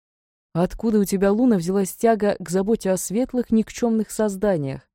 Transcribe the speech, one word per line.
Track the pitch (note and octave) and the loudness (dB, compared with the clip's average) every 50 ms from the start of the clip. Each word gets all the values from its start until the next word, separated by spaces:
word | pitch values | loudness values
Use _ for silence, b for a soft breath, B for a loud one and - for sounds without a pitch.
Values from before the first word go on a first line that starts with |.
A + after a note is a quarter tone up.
| _ _ _ _ _ _ _ _ _ _ | _ _ _ _ _ _ _ _ _ _
«Откуда | - E3 F3+ F#3 - - - A#3 G#3+ G#3+ | -2 -2 -2 -2 -2 -4 -2 0 2 2
у | G3+ | 2
тебя, | - G3 F#3 F#3+ G3 | 2 0 0 2 2
Луна, | G3+ G#3+ B3+ B3+ A3 | 2 4 4 4 2
взялась | F#3 E3 F3 F#3+ G3+ F#3+ F3+ - | 2 0 0 0 -2 -2 -2 -4
тяга | - - A3+ A3+ G3+ G#3 G3+ F#3+ - | 0 2 2 2 2 2 0 -2 -2
к | F#3 D#3 | -4 -4
заботе | E3+ F#3+ G3 G3+ A#3 A3 - F#3+ | -2 0 0 0 0 0 0 0
о | F#3 | -2
светлых, | F3+ - - F3+ A3+ C4 - - B3 A3+ - | -2 -2 -4 -2 -2 -2 -2 -2 -4 -2 2
никчемных | A3+ A3 G#3 - - - A#3+ A#3 A3+ A3 G#3 - | 2 0 0 0 -4 -2 -2 0 0 0 -2 -4
созданиях? | - - G#3+ G#3 G3 F#3+ G3+ G#3 F#3+ D#3+ C#3+ C3+ C3+ C3 - _ | -2 -2 -2 -2 -2 0 0 0 0 0 -2 -4 -8 -10 -14 _